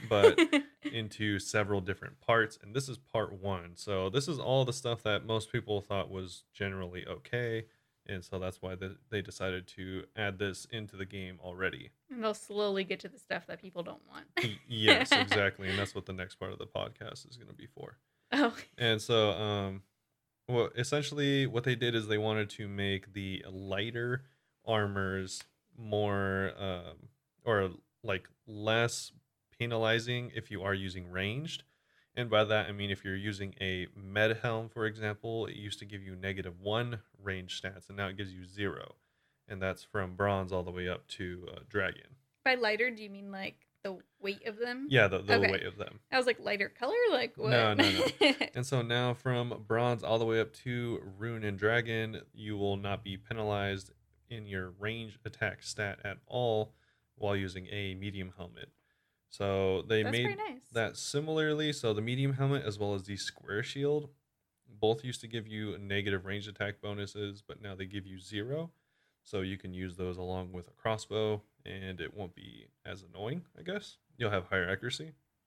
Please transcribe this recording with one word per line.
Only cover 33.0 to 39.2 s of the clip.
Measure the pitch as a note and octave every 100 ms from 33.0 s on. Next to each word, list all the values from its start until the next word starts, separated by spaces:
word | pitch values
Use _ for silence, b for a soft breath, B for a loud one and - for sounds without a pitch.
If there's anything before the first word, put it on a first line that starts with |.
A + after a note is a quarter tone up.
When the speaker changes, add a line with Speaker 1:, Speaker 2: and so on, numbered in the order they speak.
| G2+
Speaker 1:
you're | F#2+
using | G#2 G2 G2 -
a | F#2+ F#2 F2 G2+
med | G2+ G2+ A2 A2
helm, | B2 A2+ A2+
for | A#2+ A2
example, | G#2+ G#2+ G#2 A2+ A2+ G#2+
it | G#2
used | G#2 -
to | G#2
give | G2+
you | F#2+ F#2
negative | G2 F#2+ F2+ F2
one | G2 A2 A#2+ A#2 - -
range | G2 F#2 F2+ -
stats, | F#2+ F#2+ -
and | G2+
now | G2
it | F#2+
gives | G2
you | F#2 F#2
zero. | G2 G2+ C#2+ - - _ _